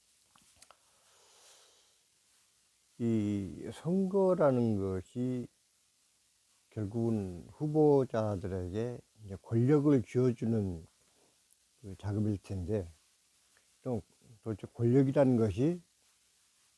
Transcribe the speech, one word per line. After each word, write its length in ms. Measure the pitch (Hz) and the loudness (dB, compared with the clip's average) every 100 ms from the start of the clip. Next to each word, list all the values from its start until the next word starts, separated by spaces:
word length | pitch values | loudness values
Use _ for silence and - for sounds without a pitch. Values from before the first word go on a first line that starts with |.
| _ _ _ _ _ _ _ - _ _ _ _ _ - - - _ _ _ _ _ _ _ _ _ _ _ _ _ _ | _ _ _ _ _ _ _ -20 _ _ _ _ _ -20 -20 -20 _ _ _ _ _ _ _ _ _ _ _ _ _ _
이 720 | 120 113 104 104 95 73 104 | 0 0 0 -2 -6 -10 -12
선거라는 1080 | 113 160 190 190 196 190 180 151 127 117 104 | -10 -4 -2 0 0 0 2 2 4 2 0
것이 680 | 98 92 - 123 127 127 117 _ _ _ _ _ _ _ _ _ _ _ _ | -2 -4 -6 -6 -6 -6 -10 _ _ _ _ _ _ _ _ _ _ _ _
결국은 760 | - 101 117 117 113 95 87 - | -8 -6 -2 -2 -2 -4 -10 -16
후보자들에게 1500 | - 151 151 151 139 127 - 107 101 90 95 90 98 120 120 _ _ 104 | -8 -2 4 6 4 2 -2 -2 -4 -4 -6 -6 -6 -6 -10 _ _ -16
이제 120 | 95 | -16
권력을 580 | - 117 123 151 143 135 | -2 0 4 4 4 2
쥐어주는 840 | 104 123 127 117 113 113 98 85 82 _ _ _ _ _ _ _ _ _ | 2 0 0 0 -2 0 -2 -6 -12 _ _ _ _ _ _ _ _ _
그 120 | 104 95 | -18 -10
자금일 400 | 98 104 107 101 | -4 -2 -2 -4
텐데, 520 | - 98 87 107 85 82 _ _ _ _ _ _ _ _ | -6 -8 -4 -4 -6 -14 _ _ _ _ _ _ _ _
좀 180 | 135 117 - _ - 113 | -6 -6 -8 _ -20 -14
도대체 260 | - 110 113 | -8 -8 -10
권력이라는 600 | - 117 127 135 143 131 123 | 0 4 6 4 4 4 4
것이 460 | 110 95 143 175 _ _ _ _ _ _ _ _ _ | 2 2 -2 -2 _ _ _ _ _ _ _ _ _